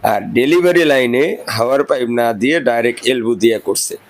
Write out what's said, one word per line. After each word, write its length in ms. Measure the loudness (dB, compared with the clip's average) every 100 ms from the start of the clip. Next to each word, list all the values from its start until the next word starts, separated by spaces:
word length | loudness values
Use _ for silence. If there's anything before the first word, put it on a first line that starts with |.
| 0
আর 80 | -2 -2 0
ডেলিভারি 460 | 2 4 4 2 2
লাইনে 320 | 2 2 0 0 -4 -6 -4
হাওয়ার 260 | 0 0 0
পাইপ 180 | -2 0 0
না 60 | -2
দিয়ে 240 | 0 0 0 0
ডাইরেক্ট 320 | 0 0 -2 -2
এলবো 200 | 0 -2 2
দিয়ে 160 | 2 2 -4
করছে। 280 | -4 -6 -10